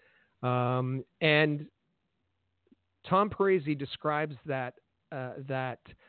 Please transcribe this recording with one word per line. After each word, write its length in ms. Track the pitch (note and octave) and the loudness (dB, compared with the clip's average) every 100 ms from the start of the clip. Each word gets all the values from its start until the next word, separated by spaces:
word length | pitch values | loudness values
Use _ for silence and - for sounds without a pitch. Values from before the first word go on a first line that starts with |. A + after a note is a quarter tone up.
| _ _ _ _ | _ _ _ _
Um, 640 | B2 B2 B2 B2+ B2+ C3 - - | 0 2 2 0 0 -4 -8 0
and 460 | D#3 D3+ D#3 D3 D3 _ _ _ _ _ _ _ _ _ _ _ _ _ - | 4 6 4 2 -6 _ _ _ _ _ _ _ _ _ _ _ _ _ 0
Tom 220 | F#3 G#3 | 2 2
Parisi 480 | - G3 F#3 C#3+ D3 | 2 2 2 2 -4
describes 560 | C3+ - D3+ D3+ D#3 C3+ | -6 -6 -4 -2 -4 -6
that, 300 | D#3+ C3+ B2+ - _ _ - | -6 -6 -6 -12 _ _ -14
uh, 220 | C#3+ B2+ C3 C3+ | -10 -8 -10 -6
that, 320 | C3 C3 A#2+ - - | -4 -4 -8 -14 -20